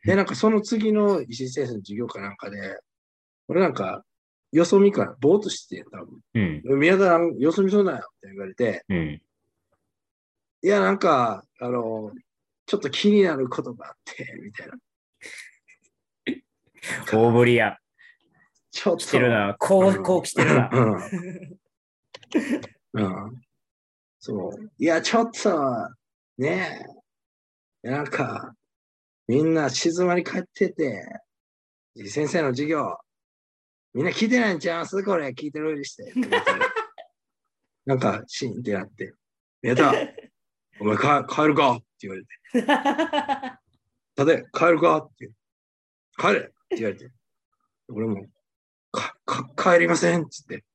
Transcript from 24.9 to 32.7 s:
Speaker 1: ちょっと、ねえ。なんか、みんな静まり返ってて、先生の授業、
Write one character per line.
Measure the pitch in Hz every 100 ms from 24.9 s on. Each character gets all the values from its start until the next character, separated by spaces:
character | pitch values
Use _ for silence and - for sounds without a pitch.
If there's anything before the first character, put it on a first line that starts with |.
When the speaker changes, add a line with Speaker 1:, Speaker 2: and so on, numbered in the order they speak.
| 165
Speaker 1:
ち | - 233
ょ |
っ | 233
と、 | - 214 165 135 117 - - _ _ _ -
ね | 139 180 180 - - - _ _ _ _ _ _ _ _
え。 | 113
な | 139
ん | 139
か、 | - 127 - - - _ _ _ _ _ _ -
み | 127
ん | 160
な | 160 139
静 | 127 170 170
ま | 180
り | 175
返 | 175 190
っ |
て | 180 - 185
て、 | - 147 101 - - _ _ _ _ _ _ _ - 101
先 | 147 151
生 | 180
の | 147
授 | 127
業、 | 147